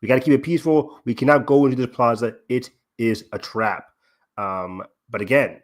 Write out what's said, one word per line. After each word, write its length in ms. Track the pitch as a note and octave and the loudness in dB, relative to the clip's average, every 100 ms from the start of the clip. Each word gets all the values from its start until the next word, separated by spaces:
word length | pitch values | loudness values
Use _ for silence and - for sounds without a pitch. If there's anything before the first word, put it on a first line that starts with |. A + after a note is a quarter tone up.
We 60 | A2 | 2
gotta 140 | C3 | 0
keep 120 | C3 | 4
it 100 | C#3 | 2
peaceful. 560 | C#3 E3+ D#3+ D#3 - - - | 2 -2 2 0 0 -8 -8
We 80 | |
cannot 320 | A#2 C3+ D3 A2+ | -4 4 2 4
go 200 | C#3 C#3+ | 4 4
into 120 | B2+ | 2
this 160 | B2 - | -4 0
plaza. 400 | A#2+ A2+ A#2 - _ | 0 0 -4 -8 _
It 200 | B2+ B2+ _ _ _ | -6 -6 _ _ _
is 280 | A2+ G#2+ - | -2 -2 -6
a 80 | - | -12
trap. 460 | - A2 A2 F2 - _ _ _ _ - | -10 -4 -2 -4 -10 _ _ _ _ -10
Um, 460 | G2+ F#2+ F2+ F#2 - _ _ | -8 -6 -8 -12 -16 _ _
but 120 | A2 | -8
again 400 | G2+ C3+ A#2+ - | 0 2 2 -4